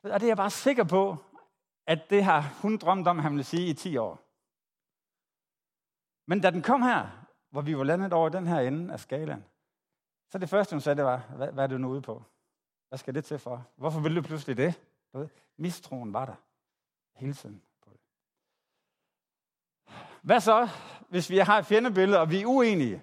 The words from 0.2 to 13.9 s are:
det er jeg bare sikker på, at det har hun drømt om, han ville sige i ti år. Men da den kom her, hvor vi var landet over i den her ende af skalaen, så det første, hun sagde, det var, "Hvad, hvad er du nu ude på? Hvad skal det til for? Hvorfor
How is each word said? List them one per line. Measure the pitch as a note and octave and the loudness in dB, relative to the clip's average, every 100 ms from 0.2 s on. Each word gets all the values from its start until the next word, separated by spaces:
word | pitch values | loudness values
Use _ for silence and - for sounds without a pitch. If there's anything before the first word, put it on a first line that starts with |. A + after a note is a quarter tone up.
det | |
er | A#3 | 2
jeg | G#3 | 2
bare | G3 | 0
sikker | - C4+ B3 | 0 2 2
på, | F3 F#3 G3 E3+ - - _ _ _ _ - | 4 4 2 -2 -14 -20 _ _ _ _ -2
at | D#3+ - | -2 2
det | G3+ | 4
har | F#3+ D#3 C#3+ - | 4 2 0 -6
hun | G3+ A3 | -4 -2
drømt | D#3+ F#3+ F3 | 0 2 2
om, | E3+ | 0
han | D3+ | -2
ville | C#3+ | -2
sige | C3 E3+ F3+ | -2 -2 -2
i | |
ti | C#3+ F#3 C3+ | -4 -4 -4
år. | G#2+ D#2 _ _ _ _ _ _ _ _ _ _ _ _ _ _ _ _ _ _ _ _ - | -4 -8 _ _ _ _ _ _ _ _ _ _ _ _ _ _ _ _ _ _ _ _ -4
Men | A3 | 2
da | F#3 | 2
den | F3 | 2
kom | G#3 C4 | 2 4
her, | B3 G3 G2 - - _ _ | 4 2 -2 -14 -20 _ _
hvor | C#3 | -6
vi | D3 D3 | -4 0
var | |
landet | C3+ F3 F#3+ | 0 0 0
over | E3+ D#3+ | 0 0
i | |
den | F3+ F3 | 0 -2
her | E3 | 0
ende | B2+ D3+ F3 | 0 -2 -6
af | A2+ | -12
skalaen, | - C3+ D#3 A#2 G2+ _ _ _ _ _ _ _ _ | -8 -8 -6 -10 -14 _ _ _ _ _ _ _ _
så | F#3+ | -10
det | F3 | 0
første, | G3 G3 | 0 0
hun | D#3 | -2
sagde, | D3 C#3+ | 0 0
det | |
var, | C3+ B2+ | 0 -2
"Hvad, | A#2+ C3+ C#3 | -6 -10 -8
hvad | C3+ | -2
er | C3+ | -2
du | C3 | -2
nu | B2+ | -4
ude | C#3 | -6
på? | C3+ A2 A2+ _ _ _ _ _ _ | -8 -14 -16 _ _ _ _ _ _
Hvad | C3+ | -14
skal | - | -8
det | C3+ | -8
til | D3 D3 | -8 -12
for? | - B2 B2 _ | -10 -12 -14 _
Hvorfor | D3 | -6